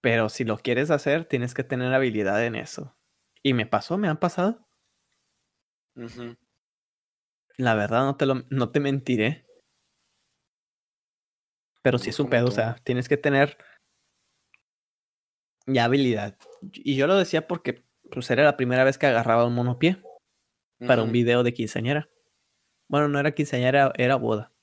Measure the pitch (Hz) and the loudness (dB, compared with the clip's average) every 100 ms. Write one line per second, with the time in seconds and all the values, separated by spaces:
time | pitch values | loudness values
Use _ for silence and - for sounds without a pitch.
0 | 123 117 110 - 113 107 - 120 151 147 | 0 0 0 -4 -4 -4 -2 -2 0 -2
1 | - 151 165 131 120 - 127 127 127 131 | 0 -2 -2 -4 -4 -6 -6 -4 0 0
2 | 131 107 98 104 117 113 127 - 143 _ | 0 0 0 0 -2 -4 -10 -14 -16 _
3 | _ _ _ _ 139 123 107 104 - 185 | _ _ _ _ 0 0 0 -4 -2 -2
4 | 202 151 170 - 185 240 _ _ _ _ | -2 0 -2 0 -2 -2 _ _ _ _
5 | _ _ _ _ _ _ _ _ _ - | _ _ _ _ _ _ _ _ _ -16
6 | 117 120 120 120 _ _ _ _ _ _ | -16 -14 -16 -16 _ _ _ _ _ _
7 | _ _ _ _ _ - 123 110 104 117 | _ _ _ _ _ -4 0 0 2 0
8 | 135 139 135 131 123 135 120 151 139 135 | 0 0 0 -2 -4 -4 -2 -2 -2 -2
9 | 131 120 110 156 _ _ _ _ _ _ | -2 0 0 -4 _ _ _ _ _ _
10 | _ _ _ _ _ _ _ _ _ _ | _ _ _ _ _ _ _ _ _ _
11 | _ _ _ _ _ _ _ _ 131 120 | _ _ _ _ _ _ _ _ 0 0
12 | 120 - 139 123 123 104 113 117 - 123 | -2 -4 0 2 2 0 -2 -4 -4 -4
13 | 123 143 147 139 139 - - _ _ _ | 0 0 2 2 2 -2 -20 _ _ _
14 | _ _ _ _ _ _ _ _ _ _ | _ _ _ _ _ _ _ _ _ _
15 | _ _ _ _ _ _ - 131 117 139 | _ _ _ _ _ _ -2 2 2 2
16 | 131 107 104 - - - 98 - 139 135 | 2 0 -4 -12 -20 -20 -20 -10 -4 0
17 | 143 196 180 160 160 175 - 117 _ _ | 2 2 2 -2 -4 -8 -6 -10 _ _
18 | - - 123 120 147 143 123 127 131 135 | -12 -12 -2 2 4 2 0 2 2 2
19 | 143 117 113 117 120 120 123 123 160 185 | 2 2 2 2 2 0 -2 2 0 0
20 | - - _ _ _ _ _ _ 123 123 | -10 -20 _ _ _ _ _ _ 2 2
21 | 113 120 120 120 120 120 110 - 117 147 | 4 2 4 4 2 -2 -6 -4 -2 -4
22 | 151 _ _ _ _ _ _ _ _ 143 | -6 _ _ _ _ _ _ _ _ 0
23 | 147 143 147 143 147 123 127 139 135 - | 0 0 -2 -2 -4 0 2 4 2 2
24 | 123 135 113 107 - _ | 0 2 0 -4 -6 _